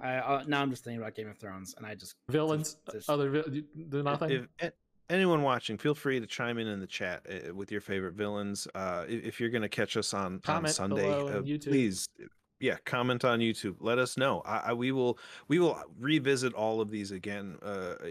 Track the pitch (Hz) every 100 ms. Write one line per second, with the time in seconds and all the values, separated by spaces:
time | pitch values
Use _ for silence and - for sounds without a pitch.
0 | 127 131 123 139 143 143 139 123 120 117
1 | 110 107 107 - 104 95 92 - 107 107
2 | 92 - - 147 156 156 156 - - 110
3 | - 147 139 147 151 139 151 151 165 139
4 | 143 143 156 135 120 - 170 - _ _
5 | - 180 190 160 139 123 - 107 147 147
6 | 139 131 107 - 120 117 110 101 92 -
7 | 95 - - 95 73 92 98 104 - 98
8 | 92 92 104 104 101 101 - 95 95 87
9 | 82 113 110 - 117 120 104 - 104 113
10 | 101 98 95 92 - 156 156 - 98 104
11 | 98 143 143 - 139 147 147 139 117 92
12 | - - - - _ _ 131 87 - 127
13 | 123 123 131 117 117 107 104 87 107 120
14 | 127 - 135 92 - 110 - 120 127 135
15 | 123 117 - - - 160 170 87 73 -
16 | 131 156 131 135 127 110 110 110 107 107
17 | 98 95 98 101 98 80 104 101 90 -
18 | 82